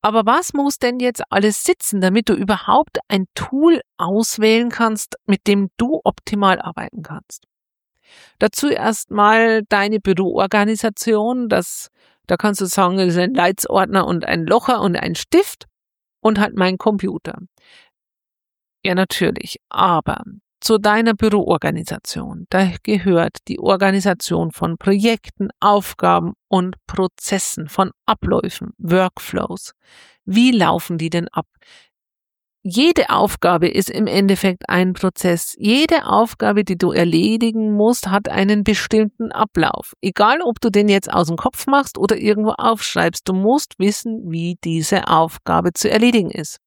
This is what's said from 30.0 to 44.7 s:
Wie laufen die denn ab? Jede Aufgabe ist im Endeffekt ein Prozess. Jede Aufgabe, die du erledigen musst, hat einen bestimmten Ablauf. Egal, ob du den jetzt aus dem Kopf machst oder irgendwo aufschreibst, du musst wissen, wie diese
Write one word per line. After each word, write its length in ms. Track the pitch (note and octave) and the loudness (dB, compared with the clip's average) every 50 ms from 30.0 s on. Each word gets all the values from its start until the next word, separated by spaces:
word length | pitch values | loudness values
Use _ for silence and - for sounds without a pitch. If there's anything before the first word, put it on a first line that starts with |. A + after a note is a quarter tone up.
| - _ _ _ _ | -20 _ _ _ _
Wie 280 | G3 F#3+ A3 A#3+ B3+ | 0 2 4 4 4
laufen 480 | B3+ G#3+ F3 D#3+ E3 E3+ - - F3 D#3+ | 4 4 4 2 2 0 -2 -6 -6 -4
die 100 | D#3+ E3 | -4 -2
denn 180 | E3 E3+ F3 - | -2 -4 -4 -2
ab? 180 | - D#3+ - _ _ _ _ _ - - _ _ _ _ _ _ _ _ _ _ _ _ _ _ _ _ _ | -4 -6 -6 _ _ _ _ _ -20 -20 _ _ _ _ _ _ _ _ _ _ _ _ _ _ _ _ _
Jede 460 | F#3+ F3 A3 C#4+ E4+ F4 - - - | -4 0 4 4 4 4 2 2 2
Aufgabe 600 | - F#3+ - G3+ - - - E3+ F3+ E3 E3+ E3+ | 2 2 2 0 0 0 2 2 2 4 2 2
ist 200 | - F#3+ F#3+ - | 0 0 -2 -2
im 160 | A#3+ - G#3+ | -2 -4 -2
Endeffekt 640 | - - G3 G3+ G3 G3 F#3 - F#3+ F3+ - - - | 0 2 2 4 4 2 2 2 -2 -2 -2 -6 -2
ein 240 | - F3+ F#3 F#3 F3+ | 0 0 0 0 0
Prozess. 640 | - - F#3 - - - F3+ E3+ E3+ - - - | -2 -4 -4 -4 0 0 0 0 0 -4 -10 -10
Jede 480 | - A3 G#3 A#3 C#4 D#4 D#4+ E4 D#4 - | -4 0 2 2 2 4 2 2 0 2
Aufgabe, 580 | - G3 G#3 A3+ A3+ - _ A3 G#3 G3+ G#3 G3+ | 2 2 2 2 2 -2 _ -2 0 2 2 0
die 140 | - F#3 | 0 0
du 140 | F3 F#3 F3 | 0 0 2
erledigen 840 | - F3+ F3 E3+ D#3+ D#3+ F#3 G#3+ A3 A3+ A#3 A3+ A3 A3 A3 G#3+ G#3 | 2 2 2 4 4 2 2 2 2 2 0 0 0 0 0 0 2
musst, 360 | G#3 G#3 A3+ B3 - - F#3+ | 4 4 2 2 0 -2 -2
hat 200 | G3 G3+ G#3 - | -2 -2 -2 -2
einen 340 | - - G3 G3+ G#3 G#3 G3+ | -2 0 2 2 2 2 2
bestimmten 680 | A3 G#3 - - - - G#3+ G#3+ G#3 _ _ A3+ A3 | 0 0 0 -2 0 2 2 2 0 _ _ -10 -8
Ablauf. 600 | - - G#3+ G#3 _ F3 D#3 - - - - - - _ | -2 -4 -4 -2 _ 0 0 0 -2 -6 -10 -16 -16 _
Egal, 440 | - G3 - - G#3 A3 C4 E4 F4+ | -6 -6 0 2 2 2 2 2 0
ob 180 | A#3+ A3+ - | -4 -4 -2
du 80 | - A3+ | -2 0
den 180 | G3 G3+ G#3 | 2 2 4
jetzt 240 | G#3 G3 G3 - - | 4 2 2 0 0
aus 140 | - F3+ E3+ | -2 0 0
dem 120 | D3+ E3+ | 0 -2
Kopf 280 | E3 - B3 - - - | -2 -4 -4 -4 -4 -2
machst 320 | - C4+ C#4+ C4+ - - | 2 2 2 2 -2 -4
oder 200 | - - G#3 A3 | -2 0 0 0
irgendwo 340 | - A3+ G#3 G#3 G#3 G#3+ A3 | 0 2 0 2 2 0 -2
aufschreibst, 760 | - - - A3+ A3+ G#3 - - - G#3 E3+ E3+ E3+ - _ | -2 0 0 0 0 0 -4 -4 -2 0 0 0 -2 -4 _
du 60 | F#3+ F#3+ | -2 -2
musst 460 | F#3+ G3 A3 C4 D4+ - _ - - | 2 2 2 2 2 0 _ -4 0
wissen, 500 | F#3+ G3+ G3+ - - A#3 A3 A#3 - F3 | 0 0 0 -2 -6 -8 -8 -8 -8 -8
wie 300 | D#3+ E3 E3 F3 F3 _ - | -6 -4 -4 -6 -6 _ -4
diese 440 | E3+ | -4